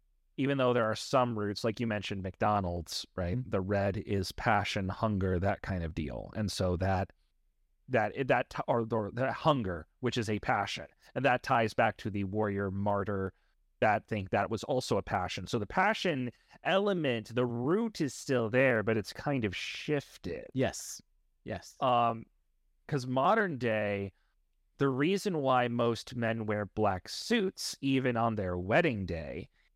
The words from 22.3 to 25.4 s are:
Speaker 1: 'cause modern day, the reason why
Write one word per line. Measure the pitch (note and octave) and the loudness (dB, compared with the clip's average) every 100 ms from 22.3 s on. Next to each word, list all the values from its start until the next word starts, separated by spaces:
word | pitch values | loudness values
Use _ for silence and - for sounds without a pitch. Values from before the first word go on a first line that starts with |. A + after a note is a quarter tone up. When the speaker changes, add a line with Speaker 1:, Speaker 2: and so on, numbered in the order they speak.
| _ _ _ _ _ - | _ _ _ _ _ -6
Speaker 1:
'cause | D3 B2+ | -4 -2
modern | C3 D#3 A3+ G3 C3 | 2 4 4 2 0
day, | A#2 G#2+ G#2 G2+ G2 - _ _ _ _ _ - | 0 2 2 0 -4 -8 _ _ _ _ _ 0
the | C#3 | 0
reason | B2+ D#3 G3 G#3 | 2 2 2 0
why | D#3+ | 0